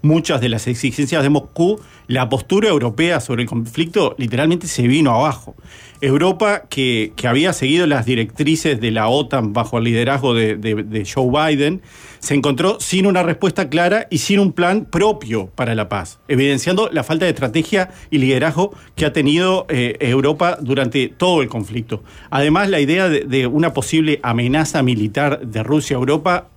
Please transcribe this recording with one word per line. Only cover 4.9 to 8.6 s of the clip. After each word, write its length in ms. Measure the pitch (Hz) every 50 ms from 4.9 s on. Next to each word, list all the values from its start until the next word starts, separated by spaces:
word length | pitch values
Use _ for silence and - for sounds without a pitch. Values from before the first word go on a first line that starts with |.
| 127 160 156 135 117
abajo. 420 | 117 143 156 127 - - - - - - - - - - - - -
Europa, 640 | - 139 135 147 170 185 185 - 220 208 202 - - -
que, 440 | - 139 131 127 120 113 107 107 -
que 120 | - -
había 240 | 123 120 135 160 190
seguido 360 | 170 - 135 135 151 170 180
las 180 | 156 143 131 110
directrices 760 | 120 127 117 113 107 - - 147 143 160 156